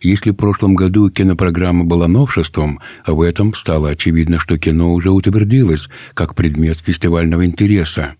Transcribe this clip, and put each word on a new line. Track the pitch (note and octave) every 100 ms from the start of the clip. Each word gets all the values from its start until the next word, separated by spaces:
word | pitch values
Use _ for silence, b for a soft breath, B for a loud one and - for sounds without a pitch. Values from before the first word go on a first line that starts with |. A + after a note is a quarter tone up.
Если | F2+ G2 G#2+
в |
прошлом | G2 G2+ G2 G2 F2+
году | F#2 G#2 G2+
кинопрограмма | - F#2+ E2+ F#2 E2+ F2+ F2
была | E2+ F2 E2+
новшеством, | A2 C3+ - E2 - D2+ C#2+ B B
в | - D#2
этом | E2+ E2+ G#2+
стало | - - D#2+ D2
очевидно, | D2+ F2 E2 E2 E2+
что | - D#2+
кино | E2+ D#2+ E2+
уже | F2 F#2
утвердилось | F#2+ G2 G#2+ G#2 C3 G#2 D#2 - B B
как | B D#2+ -
предмет | E2 D2 D#2+ D#2+
фестивального | - F2 F2 E2+ E2 E2 F2+
интереса. | E2+ G2+ G2+ D#2+ - D2